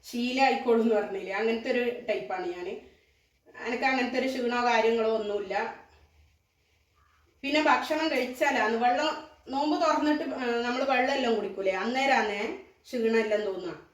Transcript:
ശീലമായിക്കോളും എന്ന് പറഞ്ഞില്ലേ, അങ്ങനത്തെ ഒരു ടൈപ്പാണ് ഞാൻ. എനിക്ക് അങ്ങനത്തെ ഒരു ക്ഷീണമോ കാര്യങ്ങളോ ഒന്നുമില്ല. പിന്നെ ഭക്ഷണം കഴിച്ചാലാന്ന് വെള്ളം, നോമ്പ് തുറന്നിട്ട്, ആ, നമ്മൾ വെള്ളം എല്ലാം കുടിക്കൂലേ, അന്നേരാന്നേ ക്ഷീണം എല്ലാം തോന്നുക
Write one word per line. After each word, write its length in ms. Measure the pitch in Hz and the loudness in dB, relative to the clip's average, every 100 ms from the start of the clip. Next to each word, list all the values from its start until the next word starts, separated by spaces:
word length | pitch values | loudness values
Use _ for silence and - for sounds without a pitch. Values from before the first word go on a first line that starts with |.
| - | -10
ശീലമായിക്കോളും 720 | 240 247 262 262 240 247 233 226 | -4 -2 2 2 2 2 4 4
എന്ന് 100 | 214 | 2
പറഞ്ഞില്ലേ, 360 | 208 190 185 196 | 0 -6 -6 -2
അങ്ങനത്തെ 300 | 226 226 254 | 0 -2 0
ഒരു 100 | 247 240 240 - | 0 0 -4 -4
ടൈപ്പാണ് 380 | 202 - 185 180 175 | -4 -4 -6 -6 -8
ഞാൻ. 120 | 180 427 - _ _ _ _ _ _ - 233 | -8 -10 -14 _ _ _ _ _ _ -12 -6
എനിക്ക് 200 | 240 262 | -2 0
അങ്ങനത്തെ 280 | 262 240 254 | 0 0 -2
ഒരു 80 | 262 | -2
ക്ഷീണമോ 300 | 254 240 240 240 | -2 -2 0 2
കാര്യങ്ങളോ 420 | 226 226 233 220 220 | 4 2 2 0 0
ഒന്നുമില്ല. 360 | 208 202 190 196 226 - - _ _ _ _ _ _ _ _ _ _ _ _ _ _ _ | -2 -4 -4 -4 -4 -8 -18 _ _ _ _ _ _ _ _ _ _ _ _ _ _ _
പിന്നെ 180 | 269 302 302 | 0 2 4
ഭക്ഷണം 380 | - - 311 320 | 2 2 0 0
കഴിച്ചാലാന്ന് 680 | 269 247 - 294 254 208 226 233 | 0 -2 0 0 2 0 2 2
വെള്ളം, 260 | 269 302 - - - - | 2 0 -4 -10 -20 -8
നോമ്പ് 220 | 262 302 349 | -2 2 2
തുറന്നിട്ട്, 420 | 330 302 294 302 302 254 | 4 4 2 0 -2 -4
ആ, 40 | 247 233 240 | -2 -2 -2
നമ്മൾ 140 | 254 262 | -2 0
വെള്ളം 220 | 254 262 277 | 2 2 2
എല്ലാം 160 | 247 220 | 0 0
കുടിക്കൂലേ, 360 | 196 - 190 185 | -2 -4 -2 -2
അന്നേരാന്നേ 600 | 214 262 277 254 214 202 233 370 - _ - | -2 0 2 2 2 -2 -6 -8 -14 _ -10
ക്ഷീണം 340 | 254 226 226 214 | -2 2 2 2
എല്ലാം 160 | 208 202 | 0 -2
തോന്നുക 260 | 180 165 156 - | -6 -8 -12 -18